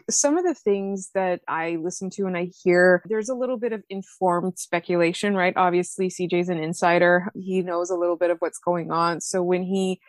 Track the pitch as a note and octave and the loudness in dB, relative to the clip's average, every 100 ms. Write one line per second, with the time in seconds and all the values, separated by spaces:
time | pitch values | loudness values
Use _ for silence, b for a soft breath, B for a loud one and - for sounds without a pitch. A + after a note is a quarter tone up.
0 | - - C#4+ D#4+ F4+ D4+ - G3+ G3 G3 | -4 0 2 2 0 -2 0 0 -2 -6
1 | F#3 G3 F#3 F3+ - D#3+ E3 E3+ E3 - | -6 -2 -2 -2 -4 -4 -4 -4 -6 -6
2 | F#3+ - G3 F3 F3+ - F#3 F3 F3+ F3+ | -8 -6 -4 -4 -6 -4 2 6 8 6
3 | - A3 G#3+ B3+ B3+ B3 A#3+ A3 - G3 | 4 -4 -2 -4 -4 -2 -4 -6 -8 -10
4 | F#3+ - F#3 F3 F3+ - - E3+ E3+ F3 | -10 -2 0 2 0 -4 -4 -4 0 2
5 | E3 F3+ G#3 G3 F3+ - F3+ F3 F3+ - | 2 2 0 2 2 2 2 2 0 -2
6 | F#3 - F3+ F3 F3 E3+ D#3 F3 F3+ F3 | -4 -2 -2 0 0 -2 -4 0 2 4
7 | F3 F3 F3+ - F#3+ F#3 F3+ E3+ F3 F3+ | 4 4 0 -8 -4 -2 -2 -2 -2 0
8 | F3 E3+ F3 E3+ E3 - - F3 E3 E3 | 0 0 0 0 -4 -4 -2 -2 -2 0
9 | E3+ D#3+ - F#3+ F3+ F3+ F#3 G3 F#3+ F#3 | 0 -2 -4 -2 0 0 0 -2 -2 -4